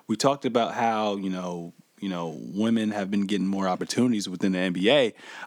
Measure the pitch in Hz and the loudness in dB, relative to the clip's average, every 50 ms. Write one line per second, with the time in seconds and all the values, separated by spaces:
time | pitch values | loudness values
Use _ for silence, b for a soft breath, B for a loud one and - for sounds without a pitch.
0 | B - 110 - - 139 139 143 - 127 113 120 113 90 - 113 120 117 113 107 | B -4 -2 2 2 2 2 2 0 0 0 2 0 0 0 0 0 0 0 0
1 | 107 104 101 98 95 95 92 92 92 90 87 87 85 85 - - _ _ _ _ | 0 -2 -2 -2 -4 -4 -4 -4 -4 -6 -6 -8 -8 -10 -14 -18 _ _ _ _
2 | - 95 92 87 85 82 78 - 58 60 - 98 110 113 117 113 107 107 104 104 | -6 -6 -4 -4 -4 -6 -6 -8 -10 -6 -2 0 2 2 2 2 2 0 -2 -2
3 | 98 92 104 101 101 95 104 98 92 95 98 98 98 95 90 87 90 - - - | -2 0 0 0 0 2 0 0 0 0 0 0 0 0 0 0 -2 -2 0 2
4 | 120 127 117 104 98 95 90 82 - 98 95 92 92 92 87 90 90 104 135 147 | 2 2 2 0 -2 -4 -4 -2 0 0 2 2 0 0 0 2 4 4 6 6
5 | 127 107 B B B B B B B | 4 2 B B B B B B B